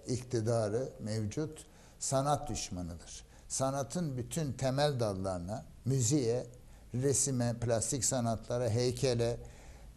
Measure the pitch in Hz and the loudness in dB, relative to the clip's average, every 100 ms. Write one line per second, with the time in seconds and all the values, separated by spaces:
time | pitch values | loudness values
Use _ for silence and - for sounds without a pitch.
0 | - 120 - 120 110 113 104 113 131 - | -4 -4 0 0 2 2 2 0 -2 -6
1 | 104 110 107 147 156 - - - - - | -4 -2 -2 -2 -4 -6 -16 -20 -20 -8
2 | - 135 143 147 - 98 - 90 85 85 | 0 2 2 2 0 -6 -4 -6 -6 -10
3 | - - - - - - 135 139 123 180 | -14 -16 -18 -18 -6 -2 0 -2 -2 -2
4 | 156 123 120 170 147 - 135 135 151 127 | -2 -2 -2 -2 -2 0 2 4 4 4
5 | 107 95 95 90 87 120 - - 123 135 | 0 0 -2 -2 -4 -6 -8 -6 0 2
6 | 117 151 117 - - - - - - 123 | 4 4 4 2 -2 -14 -20 -20 -6 0
7 | 143 - 143 127 120 117 117 113 - 139 | 2 4 2 2 2 0 2 2 2 0
8 | - 131 117 110 - 123 123 113 123 123 | 2 2 2 0 -2 0 2 4 2 2
9 | 131 117 117 120 - - - - - | 2 4 2 0 -8 -16 -18 -16 -8